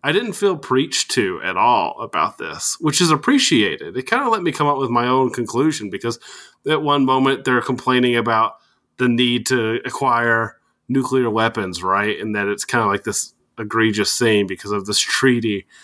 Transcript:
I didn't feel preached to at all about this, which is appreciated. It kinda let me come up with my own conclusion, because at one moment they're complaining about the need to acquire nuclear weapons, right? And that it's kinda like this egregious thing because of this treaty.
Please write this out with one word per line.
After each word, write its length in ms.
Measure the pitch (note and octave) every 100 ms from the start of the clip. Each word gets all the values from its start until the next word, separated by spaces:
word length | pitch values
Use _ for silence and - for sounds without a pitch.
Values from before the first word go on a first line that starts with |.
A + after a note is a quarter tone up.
I 80 | -
didn't 220 | E3 A#3+
feel 220 | F3 G3+ E3+
preached 540 | - C3 C#3 - -
to 300 | - G2+ F2+
at 140 | F2 F#2
all 420 | A2+ A#2 E2+ -
about 380 | A2+ - F2 -
this, 400 | E2 - - -
which 220 | D#3 D3
is 100 | F3
appreciated. 840 | D#3 D#3 C#4 - B2+ G2+ D2 D#2 G2+
It 100 | C3
kinda 220 | A#3+ C4+
let 140 | A3
me 80 | E3+
come 140 | - D3
up 100 | C#3
with 120 | C3+
my 180 | A#2+ B2
own 240 | C3 C3
conclusion, 580 | B2+ A2+ A2+ D3+ D3+ G#2+
because 300 | F#2+ A#2+ A#2 - - - _ -
at 140 | D3+
one 220 | D3+ C#3+ C3
moment 380 | C3 C3+ C3+
they're 180 | - B2
complaining 540 | - B2 - B2+ B2 A#2+
about 380 | A#2 A2+ A2 - _ _ _ _
the 120 | B2+
need 360 | A#2 B2 A#2+ -
to 340 | B2+ A2 A2+ C3
acquire 720 | - C3+ A#2 A#2 A2+ A2+ - _ _ _
nuclear 420 | C3 B2 C3 A#2+
weapons, 540 | G#2+ A2+ A2+ G2 E2+
right? 360 | F#2 G2 G#2 F#2
And 160 | G#2+ G#2
that 120 | G2+
it's 180 | G2+ -
kinda 200 | A#2+ A2
like 180 | G2+
this 300 | - G2+ - _ _ -
egregious 580 | G#2+ A2+ A2 G#2 G2 -
thing 300 | A#2 G#2+ G2
because 240 | F#2 G2+
of 140 | G#2 G2
this 140 | G2+
treaty. 680 | - - C3+ B2 A2+ G2+ - -